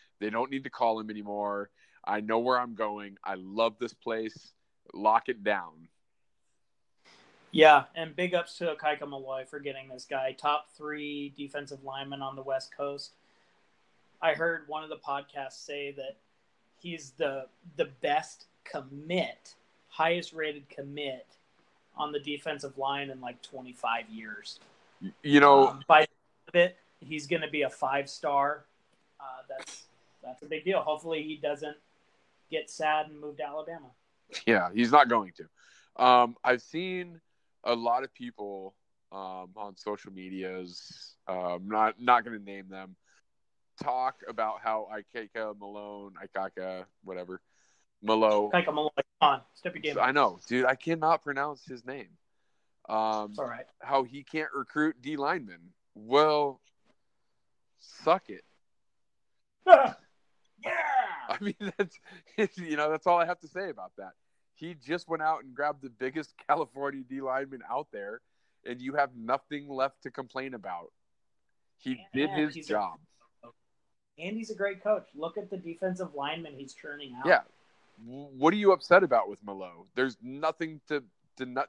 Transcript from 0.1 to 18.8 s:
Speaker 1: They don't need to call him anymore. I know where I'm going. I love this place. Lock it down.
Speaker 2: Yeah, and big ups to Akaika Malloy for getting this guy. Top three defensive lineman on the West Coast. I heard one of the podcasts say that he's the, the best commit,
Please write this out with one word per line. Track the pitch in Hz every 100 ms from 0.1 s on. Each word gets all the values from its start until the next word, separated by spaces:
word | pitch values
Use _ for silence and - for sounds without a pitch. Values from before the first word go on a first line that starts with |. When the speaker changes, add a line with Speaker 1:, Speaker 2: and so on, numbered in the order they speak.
| -
Speaker 1:
They | 104
don't | 113 131
need | 135 135
to |
call | - 117 110
him | 110
anymore. | 104 104 104 104 101 101 _ _ _ -
I | 107
know | 107 113
where | 123 123
I'm | 120 110
going. | 107 104 101 98
I | 95 92
love | 95 104 113 107
this | 120
place. | - 120 110 110 - - _ _ _ _
Lock | - 107 113 -
it | 117
down. | 101 98 85 80 82 _ _ _ _ _ _ _ _ _ _ _ _ - - _ -
Speaker 2:
Yeah, | 160 156 143 - 165
and | 160 151
big | 180
ups | 175 175 -
to | 170 151
Akaika | 151 147 147
Malloy | 139 135 131 131
for | 147
getting | 143 135 135
this | 127 -
guy. | 135 131
Top | 135 147 151 -
three | - 151 151 147 147 143 139
defensive | 143 143 143 139
lineman | 139 165 139 139
on | 135 135
the |
West | 135 135 - -
Coast. | 143 143 - _ _ _ _ _ _ _ _ _ _ -
I | 165
heard | 147 165 160 147
one | 156
of | 156
the | 156
podcasts | 147 139 139 143 135 - -
say | 143 143
that | 139 135 - _ _ _ _ _ _
he's | 175 165 135
the, | - 147 135 131 _ 170 -
the | 143 135
best | 151 151 - - - _
commit, | - 151